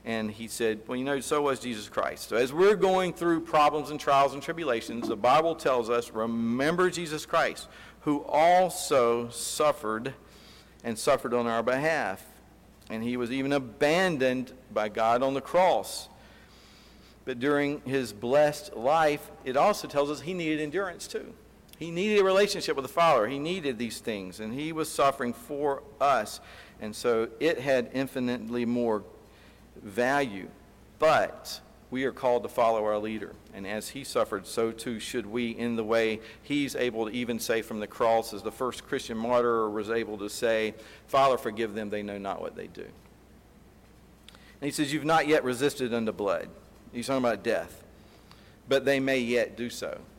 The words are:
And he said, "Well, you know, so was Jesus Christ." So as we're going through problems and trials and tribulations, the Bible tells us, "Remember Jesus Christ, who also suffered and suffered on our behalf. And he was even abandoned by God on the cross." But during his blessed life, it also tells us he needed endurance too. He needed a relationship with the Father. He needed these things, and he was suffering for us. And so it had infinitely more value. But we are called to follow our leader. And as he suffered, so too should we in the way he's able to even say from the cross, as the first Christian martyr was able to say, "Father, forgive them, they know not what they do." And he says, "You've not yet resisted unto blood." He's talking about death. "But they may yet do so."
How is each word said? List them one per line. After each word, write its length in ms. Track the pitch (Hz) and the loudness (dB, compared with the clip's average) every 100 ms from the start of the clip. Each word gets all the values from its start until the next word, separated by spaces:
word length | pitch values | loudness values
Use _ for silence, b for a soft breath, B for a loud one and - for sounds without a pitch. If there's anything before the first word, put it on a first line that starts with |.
And 280 | 117 113 110 | -4 -4 -4
he 160 | 107 113 | -8 -12
said, 320 | - 117 107 - | -2 -2 -2 -6
"Well, 80 | 127 | -6
you 80 | |
know, 160 | 131 139 | -2 -4
so 240 | 120 151 | -2 0
was 160 | 147 127 | 0 -2
Jesus 300 | 123 110 104 | -4 -8 -6
Christ." 400 | - - - - | -4 -4 -4 -4
So 80 | 107 | 0
as 140 | 127 | 0
we're 260 | 147 196 208 | 4 4 6
going 360 | 190 185 185 | 4 2 0
through 280 | - 170 165 | -2 0 0
problems 500 | 165 151 151 151 135 | 2 4 4 2 -4
and 80 | 151 | -6
trials 340 | - 139 139 | 2 4 4
and 80 | 139 | 2
tribulations, 680 | 139 165 156 117 110 120 113 | -8 -6 -2 -2 -2 -8 -4
the 80 | 110 | 0
Bible 360 | 117 143 165 | 6 6 4
tells 380 | 160 143 127 113 | 0 2 2 2
us, 180 | 120 117 | 0 0
"Remember 800 | 110 113 117 117 120 143 175 185 | -4 -2 0 0 0 0 2 2
Jesus 380 | 165 170 151 - | 0 -6 -6 -2
Christ, 400 | 165 131 80 - B B B | 0 0 -2 -14 B B B
who 220 | - 143 | -2 -2
also 1040 | - 147 165 180 185 - - 143 117 117 120 | 0 4 6 6 4 0 2 4 6 4 -2
suffered 840 | - - - 151 139 107 110 127 127 B B B B B B | -6 -8 0 2 2 -2 -4 -4 -10 B B B B B B
and 140 | 120 110 | -8 -2
suffered 380 | - 135 131 120 | 2 2 2 0
on 100 | 117 | 2
our 160 | 117 | 0
behalf. 640 | 113 131 151 156 107 95 - - - - - - - | 0 0 0 0 -2 -6 -12 -20 -20 -20 -20 -20 -10
And 140 | 110 | -6
he 120 | 117 123 | -4 -2
was 160 | 120 | -2
even 220 | 135 135 | -2 0
abandoned 1000 | 143 127 104 147 165 190 156 131 127 123 - - | -2 -2 0 2 4 2 2 0 0 -6 -14 -6
by 160 | 110 107 | -2 -2
God 320 | 104 113 120 | 0 2 4
on 140 | 135 135 | 2 -2
the 60 | |
cross." 680 | 131 175 185 123 95 - - B B B B B B B B B B B - | 0 2 4 2 -2 -12 -14 B B B B B B B B B B B -10
But 140 | 123 | -2
during 420 | 135 147 143 147 | 0 2 0 -4
his 300 | 127 135 120 | -2 -2 -2
blessed 640 | 104 120 139 151 147 - 113 | -6 2 4 4 2 -10 -4
life, 540 | 120 160 156 147 - - | 0 4 2 0 -6 -12
it 120 | 135 131 | -4 2
also 320 | 180 202 147 | 2 2 -2
tells 220 | 143 143 | 0 0
us 120 | 147 | -2
he 120 | 135 | -6
needed 280 | 185 165 156 | -4 -2 -2
endurance 440 | 151 160 196 170 - | -2 -4 -6 -8 -10
too. 300 | 220 - - - - - - | -10 -10 -18 -20 -20 -20 -12
He 140 | 165 | -8
needed 300 | 170 208 214 | -2 2 4
a 20 | |
relationship 540 | 190 190 202 - 156 139 | 6 6 4 2 -2 -4
with 80 | 131 | -2
the 80 | |
Father. 340 | - 170 139 107 | 2 6 6 4
He 100 | 139 | 0
needed 400 | 151 185 143 113 | -4 -4 -4 -4
these 220 | 117 - | -6 -6
things, 400 | - 107 92 90 | -6 -6 -6 -10
and 140 | 107 | -8
he 180 | 123 156 | -6 -6
was 180 | 156 156 | -4 -6
suffering 440 | - 139 135 120 | 2 2 2 -4
for 500 | 117 - 143 143 139 - - | -6 -8 -4 -2 -2 -6 0
us. 400 | 143 127 104 - B B B B | 2 2 0 -8 B B B B
And 160 | 107 107 | -10 -4
so 320 | 123 113 113 - | 0 2 0 0
it 180 | 151 156 | 0 0
had 300 | 135 131 120 | 2 0 0
infinitely 720 | 127 135 135 123 123 110 120 117 | -4 -4 -2 -2 -4 -4 -2 0
more 380 | 120 120 107 101 - B B B B B - | 0 2 0 -2 -20 B B B B B -18
value. 640 | 107 98 123 143 135 98 92 - - - - - | -10 0 2 2 0 -4 -12 -16 -20 -20 -20 2
But 600 | 156 139 95 - - - - - - | 4 6 4 -2 -12 -14 -16 -20 -10
we 140 | 127 131 | -4 -4
are 80 | |
called 300 | - 127 123 | 0 2 2
to 60 | 107 | 0
follow 360 | - 113 113 107 | 2 2 4 2
our 120 | 107 | 0
leader. 380 | 107 110 92 - - | -2 -6 -10 -14 -18
And 140 | 101 95 | -12 -6
as 220 | 107 107 | -6 -8
he 160 | 135 135 | -12 -4
suffered, 420 | 127 107 101 92 | -2 0 -2 -6
so 240 | - 117 | -2 -2
too 300 | 113 - 113 | -2 -8 -8
should 240 | - 127 101 | -6 -6 -4
we 240 | 113 120 | -4 -4
in 260 | 107 120 117 | -4 -4 -4
the 80 | |
way 380 | 107 113 110 110 B B | 0 2 2 -2 B B
he's 340 | - 147 139 135 | -4 -2 -2 -2
able 300 | 123 113 110 | -2 -2 -4
to 40 | |
even 280 | 120 120 117 | -4 -4 -4
say 220 | - 113 | -2 -2
from 200 | 107 113 | -2 -8
the 60 | 104 | -8
cross, 460 | - 117 113 113 | 0 2 4 0
as 80 | 101 | -8
the 120 | 101 | -10
first 340 | - 127 - - | -4 -6 -6 -6
Christian 300 | 139 - 113 | -6 -6 -6
martyr 520 | 113 123 120 117 110 | 0 2 4 2 0
was 200 | 104 104 | -2 -2
able 280 | 117 107 107 | -2 -4 -6
to 100 | 101 | -8
say, 460 | - 117 113 110 104 B B B | -2 0 2 0 -4 B B B
"Father, 300 | 139 135 123 | 4 4 4
forgive 360 | 117 104 113 | -2 -4 -4
them, 160 | 101 104 | -4 -6
they 140 | 104 | -6
know 140 | 104 101 | -6 -6
not 220 | 98 85 | -6 -6
what 160 | 82 90 | -8 -10
they 120 | 92 | -14
do." 180 | 87 95 - - - - - - - - - - - - - - B B B | -14 -16 -18 -20 -20 -20 -20 -20 -20 -20 -20 -20 -20 -20 -20 -20 B B B
And 0 | |
he 100 | 143 | -8
says, 220 | 151 143 | -2 -2
"You've 100 | 151 | 0
not 240 | 139 160 147 | 2 2 4
yet 160 | 151 | 4
resisted 500 | 123 123 143 - 127 | 4 0 0 0 -2
unto 200 | 117 110 | 0 -2
blood." 340 | 95 101 85 - - - - - | -2 0 0 -4 -16 -20 -20 -16
He's 140 | 120 120 | -12 -2
talking 140 | 135 | 0
about 220 | 123 104 | 0 0
death. 400 | 113 98 82 - - B B B B B B B - | -2 -2 -4 -14 -20 B B B B B B B 0
"But 160 | 139 127 | 2 4
they 160 | 139 | 2
may 180 | 135 135 | 2 0
yet 380 | 117 120 110 - | 2 2 2 -2
do 120 | 117 | -8
so." 300 | - 80 - - | -6 -8 -8 -14